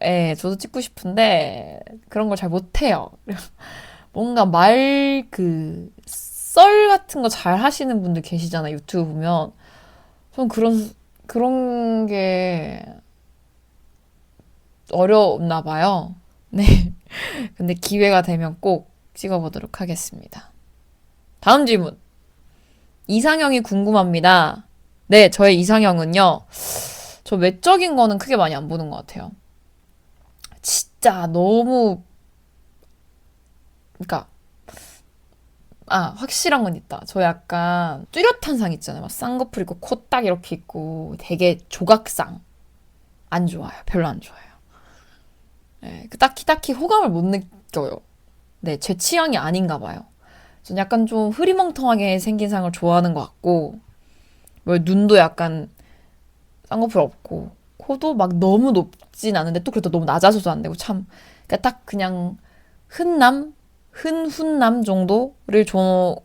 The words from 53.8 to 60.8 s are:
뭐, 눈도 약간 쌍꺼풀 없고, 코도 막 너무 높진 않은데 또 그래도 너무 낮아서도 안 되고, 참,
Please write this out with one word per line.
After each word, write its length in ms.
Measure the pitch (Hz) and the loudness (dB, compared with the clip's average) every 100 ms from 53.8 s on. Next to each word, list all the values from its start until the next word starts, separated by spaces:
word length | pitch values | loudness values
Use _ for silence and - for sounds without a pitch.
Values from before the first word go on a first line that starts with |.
| - _ _ _ _ _ _ _ | -20 _ _ _ _ _ _ _
뭐, 140 | - 175 | -2 0
눈도 380 | 165 190 208 208 | 2 2 6 8
약간 520 | 160 - 170 160 147 _ _ - _ _ _ _ _ _ _ | 6 2 -6 -6 -10 _ _ -20 _ _ _ _ _ _ _
쌍꺼풀 320 | 220 233 208 | -4 0 0
없고, 500 | 147 - - 170 - - _ - | 0 -4 -12 -12 -12 -18 _ -18
코도 380 | - 269 311 262 | -8 -4 -2 0
막 220 | 180 175 | 0 2
너무 320 | 190 202 262 | 4 4 4
높진 640 | 202 165 - _ - 214 190 | 2 0 -8 _ -8 -4 -2
않은데 240 | 160 170 | -2 -4
또 80 | 175 | -4
그래도 200 | 247 175 | -4 -2
너무 140 | 165 160 | -2 0
낮아서도 440 | 151 190 214 185 | 2 2 0 -2
안 120 | 156 | -6
되고, 120 | 156 | -8
참, 300 | 165 | -10